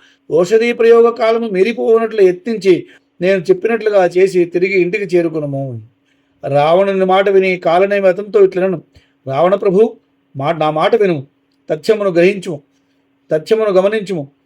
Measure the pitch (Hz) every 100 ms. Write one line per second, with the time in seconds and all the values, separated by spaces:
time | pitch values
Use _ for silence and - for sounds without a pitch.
0 | _ _ - 151 180 220 240 240 226 233
1 | 233 233 226 226 233 185 202 233 247 226
2 | 226 214 185 180 - 220 190 165 - -
3 | _ - 175 196 175 180 220 226 220 202
4 | 175 175 190 180 170 175 190 196 175 180
5 | 190 175 165 156 147 135 135 117 110 _
6 | _ _ _ _ - 143 147 170 196 190
7 | 185 185 202 196 190 180 180 170 196 202
8 | 190 180 208 202 190 185 190 170 - _
9 | _ _ 127 135 175 190 214 185 240 -
10 | _ _ _ 139 139 165 156 156 185 226
11 | 202 156 135 _ _ _ - 156 - 214
12 | 202 170 180 202 185 147 _ _ _ _
13 | _ _ - 156 156 220 214 185 196 220
14 | 196 180 139 _